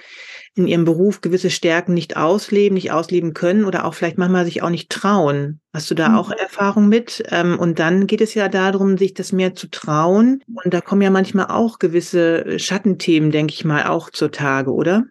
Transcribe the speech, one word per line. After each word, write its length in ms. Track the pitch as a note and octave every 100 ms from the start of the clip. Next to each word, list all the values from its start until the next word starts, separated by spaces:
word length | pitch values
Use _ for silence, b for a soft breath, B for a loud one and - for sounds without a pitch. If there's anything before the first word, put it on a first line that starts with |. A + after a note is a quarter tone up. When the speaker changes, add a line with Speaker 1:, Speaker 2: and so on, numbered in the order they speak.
| B B B B B
Speaker 1:
in 120 | - F3+
ihrem 180 | E3+
Beruf 380 | E3 D#3+ G3+ G3
gewisse 260 | E3+ F3+ F#3
Stärken 460 | - E3+ E3 E3+
nicht 240 | F3 D#3 -
ausleben, 560 | D#3 G#3 - G#3 G3+
nicht 160 | F#3+ F3
ausleben 420 | D#3 E3 F3+ E3+
können 320 | D#3 F3 G#3
oder 220 | G3 F3 E3
auch 80 |
vielleicht 240 | D#3 E3+ F3
manchmal 260 | F3+ F#3
sich 160 | E3+ E3
auch 60 | E3
nicht 220 | D#3+ -
trauen. 680 | - G3 G#3 D3 C#3+ C#3+ D#3 _
Hast 180 | D#3+ -
du 40 |
da 160 | D#3+ D#3
Speaker 2:
Mhm. 60 | -
Speaker 1:
auch 140 | F#3+
Erfahrung 580 | - F#3+ - G3+ G#3+ G#3
mit? 340 | A#3 A#3 - -
Ähm, 280 | F3 F3 F3
und 200 | E3+ E3
dann 280 | D#3+ F#3 G3
geht 140 | G#3+
es 140 | A3
ja 140 | A3 F#3+
darum, 500 | F#3+ F#3+ F#3+ G3 F#3
sich 160 | G3
das 180 | - F#3
mehr 220 | F#3 F#3
zu 160 | F#3 E3
trauen. 720 | - - D3+ E3+ G3+ B3 C4+ - A3+
Und 120 | F3+
da 80 | F3
kommen 180 | - G3+
ja 100 | G3
manchmal 360 | F#3+ F#3+ F#3+ -
auch 320 | - A3+ -
gewisse 800 | F3 E3+ E3+ F3 E3 E3 - F3
Schattenthemen, 720 | - F#3+ G3 E3+ - D#3+ D#3
denke 240 | D3+ D3+
ich 100 | -
mal, 220 | D#3+ D3 -
auch 240 | E3 -
zutage, 640 | - D3 D3 C#3+ C3+ C3+
oder? 320 | - D#3 G#3 C4